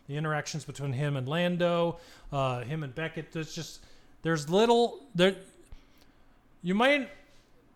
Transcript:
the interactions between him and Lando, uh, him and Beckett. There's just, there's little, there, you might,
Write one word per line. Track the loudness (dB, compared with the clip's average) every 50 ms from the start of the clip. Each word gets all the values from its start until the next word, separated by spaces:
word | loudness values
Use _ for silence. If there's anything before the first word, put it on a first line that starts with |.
| _
the | -8 -6
interactions | -4 -2 -2 -2 -2 -4 -4 -8 -8 -8
between | -10 -10 -6 -6 -4 -2
him | -2 -2 -2 -2
and | -2 -4 -2
Lando, | -2 0 0 0 0 0 0 2 2 2 0 0 -2 -6 -12 -20 -20 -20 -14 -6
uh, | -4 -2 0 0 -2 -4
him | -6 -6 -6 -6 -6
and | -8 -6
Beckett. | -6 -8 -6 -6 -10 -12 -8
There's | -8 -8 -8 -8 -10
just, | -12 -12 -12 -14 -18 -20 -20 -20 -20 -20 -20 -16 -6 -2
there's | 0 0 0 0 2
little, | 4 4 6 6 6 6 4 2 0 -6 -16 -6 2
there, | 4 4 4 4 0 -10 -20 -20 -20 -20 -18 -18 -20 -20 _ _ -20 -20 -20 _ _ -20 -20 -20 _ _ _ _ -8
you | -4 0 2
might, | 4 6 6 4 4 2 -4 -12 -20 -20 _ -20 -20 _ _ -20 _ _ _ _